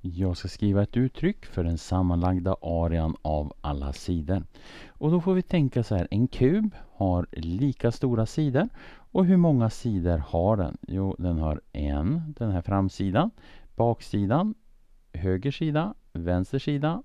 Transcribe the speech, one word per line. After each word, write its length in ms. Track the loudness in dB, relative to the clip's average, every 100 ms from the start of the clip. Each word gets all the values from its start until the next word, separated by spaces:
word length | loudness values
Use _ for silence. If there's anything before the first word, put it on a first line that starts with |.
Jag 340 | -8 -2 -2 -2
ska 120 | -6
skriva 340 | -2 2 2
ett 140 | 2 0
uttryck 500 | 0 0 -2 -2 -8
för 180 | -2
den 140 | -2 -2
sammanlagda 760 | 0 0 2 2 2 0 0 -4
arean 540 | -2 0 0 0 0 -2
av 300 | -2 -2 -4 -6
alla 320 | -6 -4 -6
sidor. 520 | -6 -4 -4 -2 -4 -4 -16 -20 -20 -20
Och 220 | -4 0
då 100 | 2
får 140 | 2
vi 80 | 0
tänka 400 | 2 2 2 0
så 120 | 0
här, 140 | 0 0
en 180 | 0 0
kub 460 | 4 4 4 0 -4 -20 -2
har 300 | 2 2 -2
lika 600 | -6 -6 0 -2 0 -2
stora 340 | 0 0 0 0
sidor. 420 | 0 0 2 0 -6 -20 -20 -4
Och 120 | 2
hur 120 | 4 6
många 340 | 6 4 2
sidor 480 | 0 -2 0 2 0
har 380 | 0 0 2 2
den? 200 | 0 -6 -6
Jo, 280 | -2 -2 -2
den 200 | -2 0
har 220 | 0 -4 -6
en, 600 | -6 -2 0 0 -2 -4 -6
den 120 | -2
här 120 | -2
framsidan, 680 | 0 0 0 -2 0 2 0 -4 -20 -20 -12 0
baksidan, 760 | 0 0 -4 -2 2 2 0 -4 -16 -20 _ -20 _
höger 380 | -4 -2 0 -2
sida, 440 | -2 -2 0 -2 -8 _
vänster 460 | -6 0 0 0 -2
sida 440 | -2 -2 -2 -4